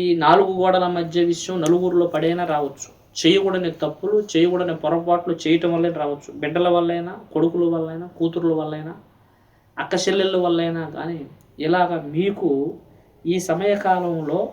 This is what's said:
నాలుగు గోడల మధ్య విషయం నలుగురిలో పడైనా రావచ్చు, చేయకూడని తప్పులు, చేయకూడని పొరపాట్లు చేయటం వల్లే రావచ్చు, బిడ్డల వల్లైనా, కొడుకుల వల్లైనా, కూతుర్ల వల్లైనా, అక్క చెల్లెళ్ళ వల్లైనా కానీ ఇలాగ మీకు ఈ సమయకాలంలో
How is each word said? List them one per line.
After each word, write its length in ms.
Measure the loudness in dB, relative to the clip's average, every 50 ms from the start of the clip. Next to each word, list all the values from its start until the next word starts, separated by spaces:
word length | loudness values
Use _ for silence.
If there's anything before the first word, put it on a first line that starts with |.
| 2 2 2 4
నాలుగు 300 | 4 6 6 6 4 2 2 0
గోడల 260 | 2 2 2 2 2 0 -2
మధ్య 220 | -2 -4 -2 0 2 2 2
విషయం 260 | 0 -2 -4 -6 -4 -2 2
నలుగురిలో 420 | 2 2 2 2 2 2 2 2 2 0
పడైనా 300 | 0 0 0 0 0 -2 -2 -2
రావచ్చు, 360 | -2 -2 -4 -6 -10 -18 -18 -20 _ _ _ -8 0
చేయకూడని 520 | 2 4 4 4 2 0 -2 -2 -2 -4 -4 -4 -6
తప్పులు, 340 | -6 -6 -6 -2 0 0 0 0 2
చేయకూడని 440 | 2 2 2 4 2 0 -2 -2 -4 -2
పొరపాట్లు 520 | -2 -2 -2 0 2 2 0 0 0 -4 -4 -2 0
చేయటం 260 | 2 2 2 2 0 0
వల్లే 180 | 2 0 0 -2 -2
రావచ్చు, 280 | -4 -4 -4 -6 -10 -16 -10 -8
బిడ్డల 260 | -6 -4 0 2 2 4 4
వల్లైనా, 380 | 2 2 0 -2 -4 -6 -8 -10 -14 -14 -4 0
కొడుకుల 340 | 0 0 2 2 2 0 2 0
వల్లైనా, 320 | 0 -2 -4 -6 -10 -12 -10 -4
కూతుర్ల 340 | -2 -2 -2 -2 0 0 0 0 0
వల్లైనా, 320 | -2 -4 -6 -8 -10 -12 -14 -16 -20 _ _ _ _ _ _ _ _ _ _ _ _ _ -10
అక్క 160 | -10 -6 -4 -2 -2 0
చెల్లెళ్ళ 300 | 0 0 0 0 0 0 0 2
వల్లైనా 380 | 2 2 0 0 -2 -2 -4 -6 -8 -8
కానీ 220 | -8 -8 -8 -8 -8 -10 -14 -18 -20 _ _ -10 -4 0
ఇలాగ 340 | 2 2 4 2 2 0 -4 -6 -4 -2
మీకు 320 | 0 0 0 0 0 0 0 2 2 0 -4 -6 -10 -18 _ _ _ _ _ _ _ -4
ఈ 120 | -2 -2 0 0 -2
సమయకాలంలో 920 | -2 2 2 2 2 2 0 -2 -2 -2 -2 -2 -4 -4 -4 -2 -2 -2 -4 -4